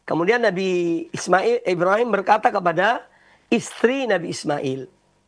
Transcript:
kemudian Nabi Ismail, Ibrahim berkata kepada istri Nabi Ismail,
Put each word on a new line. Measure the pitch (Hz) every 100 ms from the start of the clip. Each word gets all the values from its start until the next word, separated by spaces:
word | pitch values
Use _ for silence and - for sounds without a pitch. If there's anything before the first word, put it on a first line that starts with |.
| -
kemudian | 156 175 240
Nabi | 233 180 190 180 175 165 -
Ismail, | - - 180 202 240 -
Ibrahim | 175 180 208 247
berkata | 202 185 214 196
kepada | 202 180 165 196 254 - _ _ _ _
istri | 233 - - 226 269 247
Nabi | 190 165
Ismail, | 160 - 147 139 131 131 _ _ _